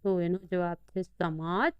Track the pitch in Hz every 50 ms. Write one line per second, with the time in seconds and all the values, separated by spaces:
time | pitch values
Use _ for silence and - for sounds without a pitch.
0 | - 196 190 180 175 170 180 190 190 175 190 180 175 175 175 - - - - 190
1 | 185 - - - 175 170 156 156 160 165 175 196 254 330 -